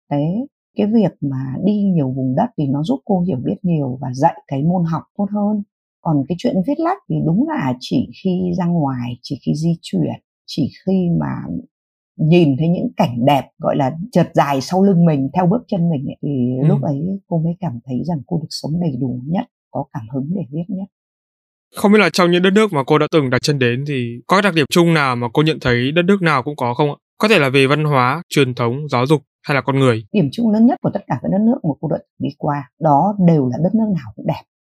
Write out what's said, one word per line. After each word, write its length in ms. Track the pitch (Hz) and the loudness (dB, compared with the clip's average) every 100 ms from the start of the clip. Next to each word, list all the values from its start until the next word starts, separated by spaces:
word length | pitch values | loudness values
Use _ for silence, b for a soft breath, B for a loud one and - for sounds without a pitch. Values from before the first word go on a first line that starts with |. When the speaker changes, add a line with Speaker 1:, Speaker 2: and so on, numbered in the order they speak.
| - | -6
Speaker 1:
tế. 120 | 143 151 202 277 _ _ - | -4 -2 -4 -8 _ _ -4
Cái 100 | 208 | 0
việc 260 | 226 190 - | 2 2 0
mà 340 | 143 131 135 131 | -4 -4 -6 -2
đi 80 | 190 208 | -2 0
nhiều 280 | 202 170 131 | 2 2 0
vùng 240 | 135 131 131 | -2 -2 0
đất 100 | 247 - | -2 -2
thì 80 | 139 | -2
nó 160 | 131 | 0
giúp 180 | 165 269 | -2 -4
cô 160 | - 190 | -2 0
hiểu 180 | 175 123 | 0 -2
biết 120 | 196 196 | -4 -4
nhiều 360 | 180 165 135 127 | -2 0 -2 -6
và 80 | 131 | -8
dạy 220 | 127 160 - - | 0 0 -2 -6
cái 140 | 139 | -4
môn 220 | 151 185 | 0 0
học 180 | 165 160 - - | -2 -4 -8 -6
tốt 80 | 202 | -4
hơn. 300 | 208 208 214 202 _ _ _ | -2 -2 -4 -6 _ _ _
Còn 140 | 170 147 139 | -2 0 -2
cái 80 | 175 | -4
chuyện 180 | 247 285 277 | -2 0 -2
viết 80 | 294 | -2
lách 200 | 330 392 - | -2 -4 -4
thì 80 | 156 147 | -2 0
đúng 220 | 180 311 | 0 0
là 260 | 294 135 123 | -2 -4 -4
chỉ 300 | - - - - | -4 -4 -4 -6
khi 280 | 190 180 180 175 | -4 -2 -2 -2
ra 80 | 175 | 0
ngoài, 520 | 175 139 127 120 123 | 0 -2 -4 -8 -10
chỉ 160 | - 143 - | -10 -8 -4
khi 80 | |
di 240 | 151 165 165 | -2 -2 -4
chuyển, 380 | - 190 151 - _ _ - | -4 -4 -2 -6 _ _ -10
chỉ 240 | - 135 - - | -6 -6 -4 -2
khi 220 | 190 175 165 | 0 0 0
mà 120 | 143 135 - - - _ _ _ _ - | -2 -6 -8 -10 -12 _ _ _ _ -2
nhìn 380 | 156 175 151 127 | 4 4 4 2
thấy 100 | 160 | 0
những 200 | 180 247 - | 0 -2 0
cảnh 280 | 156 120 131 | -2 0 0
đẹp 240 | 139 - - | 0 -2 -6
gọi 180 | - 156 | -4 -2
là 160 | 131 160 208 | -2 -4 -2
trượt 180 | 180 160 | 0 2
dài 260 | - 143 139 | 2 2 0
sau 220 | 131 180 | -2 2
lưng 220 | 196 170 | 4 4
mình, 240 | 170 147 135 | 4 2 0
theo 120 | 180 180 | 0 2
bước 160 | 233 - | 0 -2
chân 220 | 196 170 | -2 0
mình 160 | 151 156 | -2 -4
ấy, 100 | - | -6
thì 340 | 147 139 123 127 | -4 -2 -2 0
Speaker 2:
Ừ. 40 | 147 | 0
Speaker 1:
lúc 140 | 147 | 2
ấy 380 | 131 139 175 196 - | 0 -4 -6 -8 -4
cô 120 | 170 | -2
mới 140 | 160 175 | -2 -4
cảm 180 | 170 120 | -8 -8
thấy 120 | 131 127 | -8 -6
rằng 140 | 143 165 113 | -4 -6 -4
cô 100 | 170 | -6
được 100 | 156 | -6
sống 300 | - 143 165 | -10 -6 -4
đầy 160 | 175 131 | -2 -4
đủ 200 | 135 127 131 | -4 -6 -4
nhất, 180 | 180 - _ _ | -6 -6 _ _
có 140 | 131 143 | -10 -8
cảm 100 | - 110 | -10 -8
hứng 140 | 135 139 | -6 -6
để 80 | 196 127 | -6 -6
viết 140 | 151 170 | -8 -8
nhất. 200 | 190 196 _ _ _ _ _ _ _ _ - | -8 -10 _ _ _ _ _ _ _ _ -2
Speaker 2:
Không 160 | 208 | 4
biết 60 | 214 | 4
là 120 | 175 | 4
trong 180 | - 175 | 2 2
những 120 | 175 | 4
đất 80 | 185 | 4
nước 220 | 196 220 | 4 2
mà 120 | 156 127 | 0 2
cô 120 | 151 | 2
đã 80 | 147 | 2
từng 180 | 165 131 | 2 2
đặt 80 | 123 | 0
chân 160 | - 143 | 0 0
đến 260 | 123 120 147 | 0 0 -4
thì 280 | 139 120 120 - | -4 -6 -8 0
có 140 | 185 | 2
đặc 120 | 202 | 2
điểm 120 | 160 135 | 2 2
chung 240 | 180 170 | 4 4
nào 220 | 160 139 120 | 4 2 -2
mà 100 | 120 | -2
cô 100 | 147 | 0
nhận 160 | 151 147 | 0 0
thấy 320 | 127 120 127 | 0 0 0
đất 100 | 160 | 2
nước 200 | 175 202 | 2 2
nào 200 | 165 139 | 2 0
cũng 140 | 135 147 | -2 -4
có 180 | 120 | -2
không 140 | - 151 | 0 -2
ạ? 80 | 143 _ - | -2 _ -2
Có 100 | 214 | 2
thể 100 | 208 | 4
là 100 | 135 | 4
về 180 | 139 135 | 4 4
văn 180 | 147 | 2
hóa, 380 | 151 139 123 147 - | 2 2 2 0 -2
truyền 260 | 156 131 | 0 0
thống, 340 | 123 117 131 151 | 0 -2 -4 -2
giáo 180 | 131 131 | 0 2
dục 160 | 151 - _ | 0 -2 _
hay 120 | - | -4
là 60 | 143 | -2
con 180 | 123 135 | 0 2
người? 260 | 135 113 110 | 2 2 0
Speaker 1:
Điểm 160 | 208 143 | 0 0
chung 180 | - 233 | 0 0
lớn 160 | 214 233 | 4 4
nhất 120 | 349 | 4
của 80 | 175 | -2
tất 60 | 202 - | -4 -6
cả 120 | 135 | -6
các 60 | - | -2
đất 60 | 185 | 2
nước 180 | 220 247 | 2 2
mà 60 | 160 139 | -2 -4
cô 80 | 156 | -4
đã 80 | - - - | -6 -8 -8
đi 100 | 135 - | -8 -4
qua, 320 | 151 143 135 - | -4 -4 -8 -2
đó 340 | 156 143 185 208 175 | 2 4 2 2 4
đều 220 | 160 127 | 4 2
là 80 | 123 | 0
đất 120 | 175 | 0
nước 120 | 220 214 | 0 0
nào 180 | 175 123 - | -2 -6 -8
cũng 100 | - | -6
đẹp. 160 | - - _ _ | -6 -10 _ _